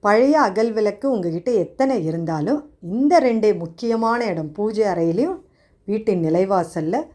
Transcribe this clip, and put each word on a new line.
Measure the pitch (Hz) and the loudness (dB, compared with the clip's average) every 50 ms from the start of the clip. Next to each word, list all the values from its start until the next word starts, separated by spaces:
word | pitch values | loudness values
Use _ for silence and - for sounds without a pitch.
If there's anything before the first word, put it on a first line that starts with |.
| - | 4
பழைய | 208 208 220 254 277 302 311 277 208 | 4 4 6 6 4 4 4 4 2
அகல் | 185 208 220 233 220 220 | 2 0 -2 0 0 0
விளக்கு | 214 202 202 - - 277 262 | -2 -2 -2 -2 -2 -2 -2
உங்ககிட்ட | 214 180 170 160 175 170 254 240 208 170 | 0 -2 -4 -4 -4 -4 -2 0 0 -2
எத்தனை | - - - 262 269 269 226 160 156 | -2 -2 -2 0 0 0 -2 -2 -2
இருந்தாலும் | 160 165 170 160 165 156 147 190 277 294 - - _ _ - 170 185 | -4 -4 -4 -4 -4 -2 -2 -2 -2 -2 -4 -10 _ _ -12 -8 -4
இந்த | 233 269 294 359 330 269 247 | 0 2 4 4 4 4 4
ரெண்டே | 233 226 214 214 202 170 165 | 2 2 2 2 2 0 -2
முக்கியமான | 165 170 - 240 226 226 226 226 226 233 240 240 214 180 | -10 -10 -8 -4 -2 -2 0 0 0 0 0 -2 -2 -4
இடம், | 160 156 151 151 | -4 -6 -8 -6
பூஜை | - 208 214 220 208 220 202 180 | -4 -4 -4 0 0 0 0 0
அறையிலையும் | 170 165 170 165 190 262 339 381 - - _ _ _ _ _ _ _ _ 196 | 0 0 0 0 0 0 -2 -2 -8 -12 _ _ _ _ _ _ _ _ -6
வீட்டின் | 202 214 220 220 196 180 165 | -6 -2 0 -2 0 0 0
நிலைவாசல்ல | 160 160 175 190 190 202 185 165 165 - 170 156 156 190 262 330 - - | 0 2 0 2 2 0 -2 -2 -2 -6 -6 -4 -2 -4 -4 -6 -8 -14